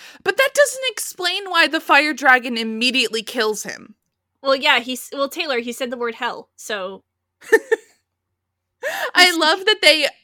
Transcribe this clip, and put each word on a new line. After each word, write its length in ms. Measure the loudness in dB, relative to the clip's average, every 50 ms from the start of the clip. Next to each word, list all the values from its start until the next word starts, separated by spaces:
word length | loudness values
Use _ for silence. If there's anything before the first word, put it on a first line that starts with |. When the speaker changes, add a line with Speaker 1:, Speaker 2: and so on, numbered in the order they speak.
| -20 -20 -14 -8 -4
Speaker 1:
but 140 | -2 0
that 120 | 2 0 2 4
doesn't 320 | 4 2 2 2 -4 -6 -6
explain 600 | -6 -6 -10 -12 -8 -4 -4 -4 -4 -4 -6 -2
why 180 | 2 2 2
the 140 | 4 2 -2
fire 320 | 2 4 4 4 4 2 -2
dragon 440 | 0 4 6 6 6 4 -2 -6
immediately 640 | -4 -4 -6 -4 -2 -2 0 0 0 -2 -2 -4 -6
kills 420 | -8 -6 -4 -2 -2 -2 -2 -6 -8
him. 320 | -12 -14 -14 -16 -20 _ _ _ _ _ _ _ _ _ _
Speaker 2:
Well, 140 | -2 0 0
yeah, 240 | 2 2 2 2 2
he's, 300 | 0 -4 -10 -10 -10 -10 -6
well, 140 | -6 -6 -6
Taylor, 300 | -6 -6 -6 -4 -4 -4
he 120 | -6 -6 -8
said 180 | -8 -8 -8
the 60 | -8
word 180 | -8 -8 -8 -8
hell, 340 | -6 -8 -8 -8 -10 -14 _ _
so. 480 | -16 -10 -8 -8 -8 -8 -10 -12 -16 _ _ _ _ _ _ _ _
Speaker 1:
<laughs> 100 | -2 2 2 2 4 2 -4 -4 _ _ _ _ _ _ _ _ _ _ _ _ _ _ _ _ _ _ _ -10 -10 -8 -6 -6 -6 0 4
I 100 | 6 6
Speaker 2:
He's 120 | 6 4
Speaker 1:
love 280 | 2 2 2 0 2 2
that 160 | 0 0 4
they 260 | 4 4 4 4 2 -2 -4 _